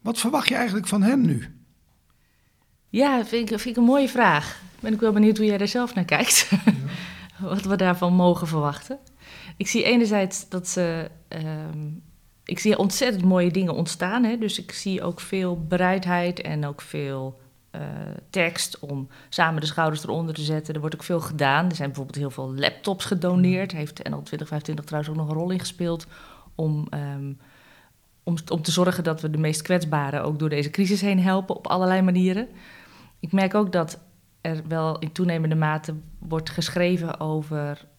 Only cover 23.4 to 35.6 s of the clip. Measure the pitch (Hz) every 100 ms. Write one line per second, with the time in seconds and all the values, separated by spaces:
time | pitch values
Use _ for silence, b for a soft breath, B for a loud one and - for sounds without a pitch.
23.4 | 180 185 190 165 151 - - 143 147 151
24.4 | 151 151 151 151 151 151 151 156 151 156
25.4 | 175 185 - - 175 165 - B B B
26.4 | B - 156 151 151 147 143 139 139 135
27.4 | b b b b b _ _ _ - 170
28.4 | 165 170 156 160 180 180 165 160 156 151
29.4 | 156 156 - 180 165 151 139 143 - 151
30.4 | 156 147 147 151 196 202 202 190 185 190
31.4 | 190 - - 185 185 185 185 180 185 185
32.4 | 247 B B B B B B _ 156 196
33.4 | 190 202 208 175 160 - - _ _ _
34.4 | 165 156 156 160 160 156 151 156 180 165
35.4 | 156 156